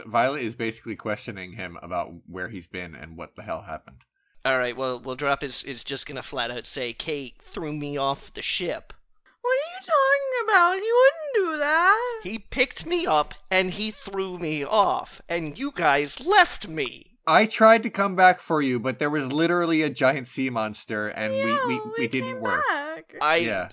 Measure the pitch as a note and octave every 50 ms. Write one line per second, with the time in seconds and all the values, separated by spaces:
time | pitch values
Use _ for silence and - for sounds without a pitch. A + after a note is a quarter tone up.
0 | - A2+ G#2 A#2 A#2+ C3 C#3+ D3 B2+ G#2+ A#2 - A#2 A2+ A2 - - A#2 G#2+ -
1 | - A2 G#2 - - - G2+ G2 F#2 F#2 F2+ - F#2+ F2 E2+ - - E2 F2+ F2
2 | E2 - E2 E2+ - - E2+ F#2 F2+ F2+ A#2 F#2 E2 - - F#2 F2+ E2+ E2 B1+
3 | C#2 E2 E2 E2 E2 - - - G#2 G#2+ E2+ D#2 - F#2 D#2 D2 _ - C2+ -
4 | _ _ _ _ _ _ _ - - C3+ C3 B2+ B2 B2 A#2+ B2 C3 C3 B2+ A#2+
5 | - C3 B2+ C3 D3 C#3 C#3+ C#3 D3+ C3+ B2 - - D3 C3 A#2 - - C#3 C3
6 | - - C#3+ C3 B2 - - C3 A#2+ A#2 B2 B2 A2 - - C#3+ B2+ A#2+ A2+ -
7 | - - D#3 C#3+ C#3 A#2+ - _ - - - G3+ E3+ D3+ D3+ D3+ C#3+ C#3+ C#3+ C#3+
8 | C#3 C3+ C#3 C#3 - - - - - - - - F3+ E3+ B2 - - - - -
9 | _ _ _ _ _ _ _ _ - B4 B4+ C5+ D5 E5+ F5 F#5+ F#5 F5+ E5 C#5+
10 | C5+ C5+ C#5 C#5 C#5 C5+ B4+ B4 A4 G#4 G#4+ F#4 F4 F4 F#4 F#4+ G4+ A4+ A#4 B4
11 | B4+ C5+ D#5 E5 D#5 D5 C5 A4 F#4+ E4+ D#4 D4+ D4 D4 D#4 E4 F4 F#4+ G#4 A4+
12 | B4 B4 A#4+ A4+ G#4+ F#3 G#3+ A3 - - - C#4 C4 C4 - - - D#4 F4 F4
13 | E4 - D#3+ D3+ D3 - - - - - F#3+ F#3 F#3+ F#3 E3+ G3 G#3+ G#3+ G#3 -
14 | - G3+ G3 G3 F#3+ F#3+ F3+ F3 E3+ D#3 D#3 D3+ C#3+ - - A3 G3 F3 B2+ B2
15 | - - - - - - E3+ F3 E3 D3+ C#3 G3 C4+ C#4+ - - E3+ D3+ C#3 C#3+
16 | D3 C#3+ - - B3 D#4+ G4+ G#4 F4 - - - - G3 D#3+ D#3+ C#3 A#2 - -
17 | - _ _ _ - - D#3 F3+ A3 A3 - - A3 A3 A3+ A3+ G#3+ A3+ - G3
18 | G3+ G3 F#3 F3+ F#3 F#3 F3+ - - - E3 D3+ C#3+ C3 B2+ B2 G#2+ C3 B2+ B2+
19 | D3+ D3 D3+ D3+ C3+ B2+ C3+ D3+ E3 E3+ F3 F3 F3 E3 E3 D#3 D#3 D3 C3 -
20 | C3 B2+ C#3+ C#3+ B2+ - - - C3 B2+ B2 A2+ G#2+ G#2+ G#2 - - - A2+ G#2+
21 | G#2+ G#2 - - G#2+ G#2+ G#2+ G#2+ C5+ C#5 D5 C#5+ C5 A#4+ A4 G#4+ G#4+ G#4+ A4 A4+
22 | A#4 A4+ - - B4+ - B4+ B4+ - - - D5 D5 A#4+ F4+ C#4+ C#4+ D#4 D#4+ E4
23 | E4 _ - - C#3+ D3+ D#3+ E3+ E3+ A2+ G#2 F#2+ F2+ -